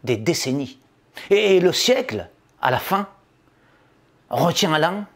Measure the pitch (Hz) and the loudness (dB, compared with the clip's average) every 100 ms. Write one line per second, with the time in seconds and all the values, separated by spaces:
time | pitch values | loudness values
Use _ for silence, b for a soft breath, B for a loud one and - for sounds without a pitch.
0 | 117 113 110 156 131 135 131 - _ _ | -2 -2 -2 -2 -2 -4 -6 -14 _ _
1 | _ B B 196 214 185 180 160 - 254 | _ B B 2 4 4 4 2 0 0
2 | - 107 85 _ _ _ 127 127 - 196 | -2 -8 -10 _ _ _ -2 0 0 -2
3 | 202 - _ _ _ b b b b b | -4 -12 _ _ _ b b b b b
4 | b _ _ 117 160 165 190 156 160 196 | b _ _ 0 0 2 0 2 0 -2
5 | 202 | -10